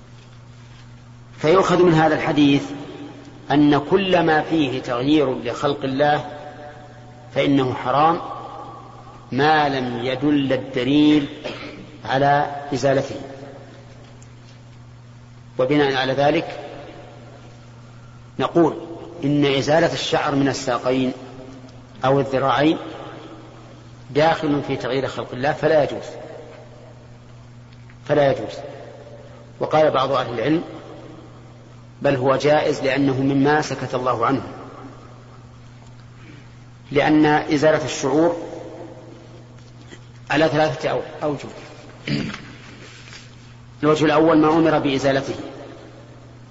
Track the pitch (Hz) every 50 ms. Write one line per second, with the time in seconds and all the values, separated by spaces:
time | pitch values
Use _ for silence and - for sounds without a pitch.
0 | - - - - - - - - - - - - - - - - - - - -
1 | - - - - - - - - - 151 175 190 185 180 180 175 180 180 160 156
2 | 160 156 156 139 - 151 151 147 147 143 143 139 - - - - - - - -
3 | - - - - - - - - - - 135 147 147 147 147 139 147 - 185 196
4 | 196 185 180 170 160 160 156 151 147 - 160 165 147 127 127 127 - 135 123 120
5 | 131 143 156 156 139 131 127 120 117 120 113 - 147 143 139 139 139 135 131 135
6 | 147 147 147 143 - - - - - - - - - - - - - - - -
7 | - - - - - - - 139 143 147 139 139 131 127 113 - - 123 127 139
8 | 156 165 170 175 - - - - - - - - - - - - - - - -
9 | - - - - - - 123 127 143 156 156 151 147 143 139 131 127 123 120 117
10 | 120 131 131 127 143 151 147 143 139 131 131 - 95 - - 123 123 131 143 151
11 | 151 151 151 151 139 135 - - - - - - - - - - - - - -
12 | - 113 123 139 143 143 143 143 147 - - - - - 139 123 123 139 135 139
13 | - - - - - - - - - - - - - - - - - - - -
14 | - - - - - - - - - - - - - - - - - - - -
15 | - - - - - - - - - - - - 127 131 151 147 143 135 135 131
16 | 131 131 131 135 143 147 156 165 156 - - - - - - - - - - -
17 | - - - - - - - - - - - - - - - - - - - -
18 | - - - - - - - - 131 - - 170 165 139 120 - - - - -
19 | - - - - 143 139 147 147 143 139 135 139 120 139 151 165 170 151 139 123
20 | - - 160 151 - 147 143 139 139 135 - - - 131 120 117 - 127 131 131
21 | 131 127 131 - - - - - - - - - - - - - - - - -
22 | - 131 139 139 135 135 135 127 135 131 120 127 147 160 175 - - - - -
23 | - - - - - - - - - - - - - - - - - - - -
24 | - - 123 143 156 165 156 - 156 151 143 143 127 123 135 131 - 117 127 135
25 | 135 - - 123 113 - 127 123 131 147 151 - - 156 160 151 135 - - -
26 | - - - - - - - - - - - - - - - - - - - -
27 | - - - - - - - - - - - - - - - - - - - -
28 | - - 147 147 143 135 127 - - - - - - - - - - - - -
29 | - - - - - - - - - - - - 127 - - 156 156 147 131 131
30 | 131 131 139 127 127 120 123 117 110 143 160 175 - - - - - - - -
31 | - - - - - - - - - - - - - - - - - - - -
32 | 135 143 139 127 127 135 131 131 139 151 147 147 147 156 143 - 135 131 127 139
33 | 139 139 131 127 135 139 139 139 135 147 151 156 143 - 135 - 131 123 131 127
34 | 127 127 120 110 113 123 135 117 - - - - - - - - - - - -
35 | - - - - - - - - - - - - - - - - - - - -
36 | - - - - - - - - - - - - - - - - - - 135 143
37 | 135 151 156 156 151 151 151 151 - - 160 139 147 156 151 143 127 120 - -
38 | 139 135 131 156 165 170 170 - - - - - - - - - - - - -
39 | - - - - - - - - - - - - - - - - - - - -
40 | - - - - - - 143 147 160 156 - 151 156 151 139 - - 135 135 123
41 | - - - - 160 151 143 127 - 110 - - - - - - - - - -
42 | - 143 73 71 - - - - - - - - - - - - - - - -
43 | - - - - - - - - - - - - - - - - 147 151 156 151
44 | 151 151 147 156 160 165 160 151 156 156 156 165 165 160 151 147 131 143 135 131
45 | 131 139 135 139 135 123 117 - - - - - - - - - - - - -
46 | - - - - - - - - - -